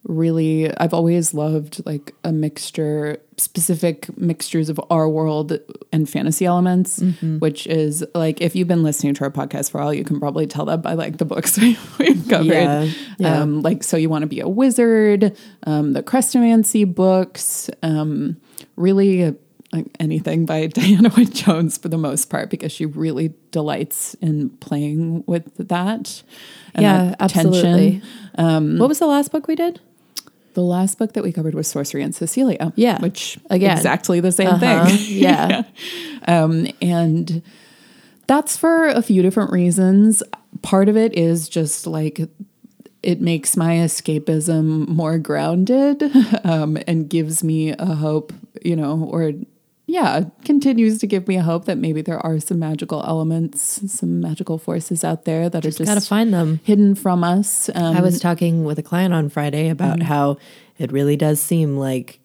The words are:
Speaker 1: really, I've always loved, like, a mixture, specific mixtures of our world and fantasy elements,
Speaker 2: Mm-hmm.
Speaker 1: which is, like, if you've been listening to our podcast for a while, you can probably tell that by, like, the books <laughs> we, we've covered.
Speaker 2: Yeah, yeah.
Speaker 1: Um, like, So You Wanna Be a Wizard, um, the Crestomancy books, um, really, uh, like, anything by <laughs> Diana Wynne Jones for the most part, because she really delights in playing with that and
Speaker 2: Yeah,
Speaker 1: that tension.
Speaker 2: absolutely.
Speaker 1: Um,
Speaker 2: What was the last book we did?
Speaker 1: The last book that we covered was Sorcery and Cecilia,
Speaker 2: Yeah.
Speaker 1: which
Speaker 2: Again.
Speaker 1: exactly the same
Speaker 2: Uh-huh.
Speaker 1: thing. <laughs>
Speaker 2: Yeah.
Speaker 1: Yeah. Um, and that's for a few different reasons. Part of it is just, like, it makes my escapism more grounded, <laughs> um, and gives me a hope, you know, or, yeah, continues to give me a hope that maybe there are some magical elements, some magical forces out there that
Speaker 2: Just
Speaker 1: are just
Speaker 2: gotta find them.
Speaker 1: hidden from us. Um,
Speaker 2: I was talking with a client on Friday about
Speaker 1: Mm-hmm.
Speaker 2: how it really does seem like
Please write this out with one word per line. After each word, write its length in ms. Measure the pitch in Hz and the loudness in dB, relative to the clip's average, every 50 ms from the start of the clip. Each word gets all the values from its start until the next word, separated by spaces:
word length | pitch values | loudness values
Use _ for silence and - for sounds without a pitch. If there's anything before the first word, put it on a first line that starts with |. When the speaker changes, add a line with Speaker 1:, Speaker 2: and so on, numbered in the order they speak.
| _ | _
Speaker 1:
really, 680 | - 165 160 165 165 165 165 160 160 160 160 156 156 - - | -6 -2 0 0 0 2 0 0 0 0 0 0 -2 -2 -2
I've 160 | 170 165 - | -2 -2 0
always 400 | 170 170 170 170 175 165 160 - | 0 2 2 2 2 0 -2 -2
loved, 520 | 151 151 156 156 156 147 151 - - 170 | -2 -2 -2 -2 -2 -4 -6 -12 -12 -10
like, 300 | - 156 143 143 - - _ _ | -8 -8 -8 -10 -12 -20 _ _
a 80 | 165 | -4
mixture, 880 | 165 156 151 151 147 - - - - - 160 151 151 151 147 147 151 - _ _ _ - | -2 -2 -2 -2 -4 -8 -14 -10 -6 -4 -4 -2 -2 -4 -4 -6 -8 -10 _ _ _ -6
specific 800 | - - _ - 160 - 180 160 - 170 160 - - - 180 - | -6 -6 _ -4 -2 -2 -2 0 0 -2 -2 -4 -10 -16 -10 -4
mixtures 520 | 180 170 165 - - - - 170 160 151 | -2 -2 -2 -2 -6 -4 -2 -2 -2 -2
of 100 | 156 147 - - | -4 -8 -2 0
our 180 | 170 165 156 156 | 0 2 2 2
world 500 | 156 156 160 160 156 151 156 147 156 - - _ - - - _ | 2 0 0 0 -2 -2 -4 -4 -6 -8 -8 _ -20 -20 -14 _
and 180 | - 160 160 135 | -2 -2 -2 -2
fantasy 360 | - - - 156 160 - 190 | -2 -4 -2 -2 -2 0 0
elements, 540 | 180 175 180 180 185 180 185 185 175 - - | 2 2 2 2 2 2 2 0 0 -2 -2
Speaker 2:
Mm-hmm. 400 | 175 185 175 - - 160 156 156 | -2 -2 -2 -2 -4 -4 -4 0
Speaker 1:
which 280 | 160 156 151 - - - | -2 -2 -2 -4 -6 -4
is, 360 | 165 160 156 151 147 156 165 - _ | -2 0 0 0 -2 -4 -8 -6 _
like, 260 | 175 165 160 160 - | -2 -2 -2 -2 -2
if 140 | 175 175 - | -2 -2 0
you've 120 | 190 180 170 | -2 0 0
been 140 | 175 170 160 | 2 2 2
listening 300 | 151 147 - - 143 139 | 0 0 0 -2 -2 -2
to 80 | - 143 | -2 -4
our 40 | 139 | -6
podcast 380 | 147 143 139 139 - 143 143 - | -4 -6 -8 -6 -6 -6 -8 -6
for 80 | - 151 | -6 -4
a 20 | 143 | -4
while, 100 | 147 151 | -4 -4
you 100 | 143 - | -4 -4
can 140 | - 151 143 | -4 -4 -4
probably 280 | 147 147 147 160 156 147 | -4 -4 -2 -4 -4 -4
tell 180 | - 143 - | -4 -6 -4
that 160 | - 156 160 | -4 -4 -4
by, 120 | 165 165 165 | -4 -4 -4
like, 240 | 165 160 - 160 160 | -4 -4 -6 -4 -4
the 80 | 170 | -4
books 320 | 151 - - 160 156 - 202 | -4 -4 -4 -2 -2 2 4
<laughs> 20 | |
we, 180 | 214 240 233 - - - - - | 4 4 4 2 -2 -18 -4 0
we've 280 | 277 320 294 180 160 - | 2 4 4 2 2 2
covered. 180 | 233 160 160 160 | 2 2 4 4
Speaker 2:
Yeah, 400 | 165 160 175 - 143 147 151 156 165 - - 247 208 - | 4 4 4 2 2 2 0 -2 -4 -6 -10 -16 -6 -2
yeah. 220 | 190 165 160 151 | 0 0 2 0
Speaker 1:
Um, 200 | 151 151 147 151 | 0 0 -2 0
like, 220 | 143 160 165 139 - | 0 -2 -2 -2 -4
So 140 | - - 165 | -2 0 0
You 120 | 160 160 | 0 0
Wanna 160 | 160 151 151 156 | 0 -2 -2 -4
Be 120 | 147 - | -6 -6
a 80 | - 165 | -4 -4
Wizard, 880 | 190 208 262 269 233 - 240 233 226 220 214 214 208 202 196 202 202 - - - - _ - | 0 2 2 2 4 4 4 4 4 4 4 4 4 4 4 2 0 -2 -18 -20 -20 _ -4
um, 300 | - 151 151 151 147 139 | -2 0 0 0 0 0
the 80 | 135 | -2
Crestomancy 840 | - - - 262 254 - - 254 240 233 226 226 214 - - 226 208 | -2 -2 0 0 0 2 2 4 4 6 6 4 4 4 2 2 2
books, 840 | 190 175 - 185 185 185 185 185 185 _ - - - - - - - - _ - | 2 2 2 2 4 4 4 0 -2 _ -10 -8 -8 -6 -8 -10 -12 -12 _ -4
um, 540 | 165 156 151 151 156 147 143 143 - 165 - _ _ _ - - _ _ - | -2 -2 0 -2 -2 -2 -4 -4 -4 -6 -8 _ _ _ -20 -20 _ _ -2
really, 460 | 170 185 196 196 196 196 190 180 175 | 0 2 4 4 4 4 4 4 2
uh, 80 | 160 143 - _ _ _ _ - _ - | 0 -2 -4 _ _ _ _ -16 _ -6
like, 120 | 165 - - _ - | -6 -6 -6 _ -4
anything 460 | 165 156 160 156 156 - 160 165 165 156 | -4 -2 -2 -2 -2 -2 0 0 0 0
by 180 | 160 156 156 160 | 0 -2 -2 -2
<laughs> 60 | 156 | -2
Diana 380 | - 254 185 208 180 220 233 - | 0 4 4 6 8 6 6 6
Wynne 140 | 226 247 - | 6 4 4
Jones 480 | - - - - 175 160 170 160 - - | 2 -2 0 0 0 2 0 -2 -2 -4
for 120 | - 175 | -6 -4
the 80 | 160 160 | -4 -2
most 320 | 160 143 135 151 - _ | -2 -2 -2 -4 -6 _
part, 180 | - - 110 - | -4 -4 -4 -4
because 220 | - - - 160 | -6 -8 -8 -8
she 140 | - - 160 156 | -8 -6 -6 -6
really 460 | 147 156 156 160 151 127 160 160 156 _ _ _ | -4 -4 -4 -2 -2 -2 -4 -4 -6 _ _ _
delights 640 | - 170 151 151 143 - 156 - - - - - - - | -6 -4 -4 -2 -4 -4 -6 -8 -8 -10 -10 -10 -10 -4
in 280 | - 165 156 151 143 127 - - | -2 -2 -2 0 -2 -4 -6 -10
playing 600 | - - - 147 147 147 151 156 165 165 165 170 - - | -10 -6 -4 -4 -4 -2 -2 -2 -2 -2 -4 -6 -4 -2
with 260 | 175 170 165 - _ - | -4 -4 -4 -8 _ -16
that 680 | - 190 180 175 180 196 220 226 - - - - - _ - - - - - - - - - | -8 -6 -4 -2 -2 -2 -4 -4 -8 -12 -14 -16 -18 _ -20 -20 -20 -20 -20 -20 -20 -12 0
and 80 | - 208 | 2 4
Speaker 2:
Yeah, 320 | 208 190 185 185 180 185 - | 6 6 4 4 2 0 0
Speaker 1:
that 100 | 190 190 | 0 0
tension. 180 | - 185 165 165 180 | 2 2 2 4 4
Speaker 2:
absolutely. 480 | 180 175 175 175 185 190 202 196 190 - - - - - - _ | 4 4 4 6 6 6 4 4 0 -4 -14 -20 -20 -20 -16 _
Speaker 1:
Um, 440 | - 165 165 160 160 156 147 156 170 | 0 2 2 4 2 2 0 2 2
Speaker 2:
What 100 | 214 269 | 2 2
was 80 | 302 - | 4 2
the 60 | 349 | 2
last 260 | 311 285 285 285 285 | 2 2 2 0 0
book 160 | - 311 294 - | -4 -6 -4 -2
we 80 | 320 | -2
did? 240 | 302 339 349 339 - _ _ _ _ _ _ _ - - - _ _ _ _ _ | -2 -2 -4 -4 -8 _ _ _ _ _ _ _ -18 -18 -18 _ _ _ _ _
Speaker 1:
The 80 | - 180 | -2 0
last 340 | 180 175 180 185 196 - _ | 2 2 2 0 0 0 _
book 160 | 233 214 - | -4 -4 -2
that 100 | 220 - | -4 -4
we 80 | - | -4
covered 220 | 165 - 156 160 151 | -4 -2 -2 -2 -2
was 140 | 151 156 - | -2 -4 -4
Sorcery 340 | - 147 143 143 - 143 | -4 -4 -6 -4 -4 -4
and 120 | 139 147 170 | -4 -4 -4
Cecilia, 600 | - 170 165 - - 269 262 185 - 151 170 - | -6 -6 -4 -2 0 0 0 0 0 -2 -4 0
Speaker 2:
Yeah. 240 | - 220 240 202 - | 2 2 2 2 2
Speaker 1:
which 380 | - 170 - - - - - - _ - | -2 -4 -4 -4 -10 -12 -12 -14 _ -2
Speaker 2:
Again. 260 | 196 185 190 190 180 151 | 0 2 4 4 4 4
Speaker 1:
exactly 420 | - 135 131 - - - 180 175 | 2 0 0 0 0 0 0 2
the 120 | 170 185 | 2 2
same 160 | 180 - 190 185 | 2 2 4 4
Speaker 2:
Uh-huh. 400 | 180 175 175 175 165 165 170 180 | 4 4 4 4 4 6 6 6
Speaker 1:
thing. 100 | 190 208 | 4 4
<laughs> 80 | 208 214 | 2 0
Speaker 2:
Yeah. 560 | 202 190 - 185 - 151 151 175 190 - 233 - _ - - - - 349 339 320 302 - - - | 2 2 4 4 4 4 2 0 0 0 -2 -6 _ -16 -14 -14 -12 -12 -14 -14 -16 -10 -2 0
Speaker 1:
Yeah. 140 | 170 170 160 | 2 2 4
Um, 240 | 160 165 160 165 - - _ | 2 2 0 0 -2 -4 _
and 600 | - 180 175 170 170 165 156 165 170 165 170 165 - - - - - - _ _ _ _ _ _ _ _ _ _ _ | -2 0 0 2 2 2 2 0 0 -2 -4 -6 -6 -10 -20 -20 -20 -20 _ _ _ _ _ _ _ _ _ _ _
that's 320 | - 262 294 302 302 - - | 0 0 0 0 -2 -6 -2
for 300 | - 330 330 330 320 311 | 0 2 2 4 2 2
a 160 | 277 240 233 | 2 0 0
few 180 | - 208 185 | 2 2 4
different 300 | 180 185 190 - 202 - | 4 2 2 0 -2 0
reasons. 720 | - 180 175 175 170 180 185 185 190 196 208 220 220 - - - - - _ _ - - - | 0 2 2 2 2 2 4 4 6 6 6 4 4 2 -2 -6 -12 -18 _ _ -18 -14 -6
Part 260 | - - 190 196 202 | 0 2 2 4 4
of 80 | 208 220 | 4 4
it 160 | 220 226 - | 2 2 2
is 340 | 175 165 165 165 170 160 - | 2 2 2 2 0 -2 -4
just, 380 | - 170 160 151 - - - | -4 -2 -2 -2 -4 -6 -6
like, 340 | 170 160 156 156 156 147 - 156 160 _ _ - _ _ _ _ - _ _ - - _ _ - | -6 -6 -4 -4 -4 -4 -6 -8 -8 _ _ -20 _ _ _ _ -20 _ _ -20 -20 _ _ -2
it 180 | - 175 - | -2 -2 0
makes 340 | - 165 170 156 135 - - | 0 0 0 0 -2 -2 -2
my 200 | - 170 165 170 | 0 2 2 2
escapism 1120 | 165 170 160 - - - - 156 151 151 - 160 160 151 175 165 160 156 156 156 156 151 143 | 2 2 0 -2 -4 -4 -2 -2 -2 0 0 0 0 0 0 0 2 2 2 0 0 -2 0
more 320 | 170 156 165 156 160 165 | -2 -2 0 0 -2 -2
grounded, 840 | 151 - 147 147 147 156 170 180 185 196 247 262 277 285 285 285 311 285 285 269 233 | -2 -2 -2 -2 -2 0 2 0 2 2 4 4 4 2 2 0 -2 0 2 2 2
<laughs> 180 | - 214 196 - | 2 0 -2 0
um, 360 | 180 165 160 151 151 156 156 - - | 0 0 2 0 0 -2 -4 -2 -2
and 200 | 170 165 156 147 | -2 -2 -2 0
gives 360 | - 165 160 151 160 160 - | 0 -2 -2 0 -4 -2 -2
me 260 | 160 160 160 156 156 147 | 0 0 0 0 -2 -4
a 120 | - - | -4 -4
hope, 480 | 185 160 151 156 156 151 156 151 - - - - - _ - - | -4 -2 -2 -2 0 -2 -2 -4 -6 -16 -20 -20 -20 _ -8 -4
you 120 | 175 170 | -2 -2
know, 320 | 160 151 139 151 160 160 - | -2 -2 -2 -2 -4 -4 -2
or, 220 | - 170 165 151 143 - - - _ _ _ _ _ _ _ | -2 -2 -2 -2 -2 -4 -10 -14 _ _ _ _ _ _ _
yeah, 400 | - 320 359 294 156 - 151 190 165 - _ - | -4 -2 0 0 0 0 0 -2 -4 -8 _ -2
continues 540 | - 294 285 285 277 269 226 233 220 220 220 | 0 0 2 4 2 2 4 2 2 2 0
to 80 | - 196 | -2 -2
give 200 | 208 190 180 - | -2 -2 0 0
me 80 | 190 | -2
a 60 | 185 | 0
hope 240 | 170 165 165 170 170 | 0 0 0 -2 -2
that 140 | - 185 143 | -4 -4 -2
maybe 240 | - 160 160 151 156 | -2 -2 -2 -4 -4
there 160 | - 165 - | -4 -6 -4
are 200 | - 160 160 156 | -4 -2 -4 -4
some 200 | 151 - 190 170 | -2 -2 -4 -2
magical 420 | 160 156 156 147 - - - 151 - - | -2 -2 -4 -6 -6 -6 -6 -6 -4 -4
elements, 840 | 165 160 160 160 160 165 165 165 - - - - - - 202 196 | -4 -2 -2 -2 0 -2 -2 -4 -4 -6 -6 -6 -6 -6 -8 -8
some 280 | - - - 175 170 170 | -8 -6 -4 -2 -2 -2
magical 400 | 170 170 156 - 190 - 165 160 | -2 -4 -4 -6 -6 -6 -6 -6
forces 440 | - - 170 - 156 - 185 156 - | -6 -6 -6 -6 -4 -4 -6 -4 -2
out 220 | 160 165 160 _ | -4 -4 -4 _
there 240 | - 160 160 165 170 | -4 -2 -2 -2 -2
that 140 | 170 165 156 | -2 -4 -4
Speaker 2:
Just 160 | 156 156 - | -4 -4 -4
Speaker 1:
are 20 | 165 | -2
just 60 | 160 208 | 0 0
Speaker 2:
gotta 100 | 202 196 - | 0 0 0
find 240 | 202 208 226 233 | 0 0 2 2
them. 280 | 202 175 170 156 160 156 _ | 2 2 2 0 0 -2 _
Speaker 1:
hidden 300 | - 208 202 208 202 196 | 2 4 6 6 4 4
from 300 | 196 - 196 180 180 170 | 2 0 0 0 2 2
us. 480 | 175 175 190 208 - - - - - - | 2 2 0 0 0 -2 -4 -4 -4 -2
Um, 240 | 180 170 165 165 180 | -2 0 0 2 4
Speaker 2:
I 40 | |
was 180 | 180 185 175 - | 4 2 2 2
talking 460 | - 175 170 165 175 170 165 165 160 | 0 -2 0 0 0 0 2 0 0
with 120 | 151 151 151 | -2 -2 -6
a 60 | 151 | -6
client 320 | - - 175 185 190 175 | -4 -2 0 0 2 2
on 140 | 165 151 143 | 0 0 -2
Friday 380 | - - 147 147 139 147 156 160 | -2 -4 -4 -2 -2 -2 0 0
about 280 | 160 139 175 175 165 165 | 0 0 0 0 0 0
Speaker 1:
Mm-hmm. 80 | 170 160 | 0 0
Speaker 2:
how 300 | 147 143 143 143 143 143 - - - - - _ _ _ | 0 2 2 0 0 -2 -6 -20 -20 -20 -20 _ _ _
it 140 | 160 120 | -8 -4
really 240 | 123 139 143 143 147 147 | -2 0 0 2 2 2
does 240 | 156 151 151 147 | 2 0 0 0
seem 340 | - - 175 170 160 147 139 139 | 0 -2 0 0 0 0 0 -2
like 420 | 135 135 131 131 123 - - _ _ | -2 -2 -4 -4 -6 -10 -18 _ _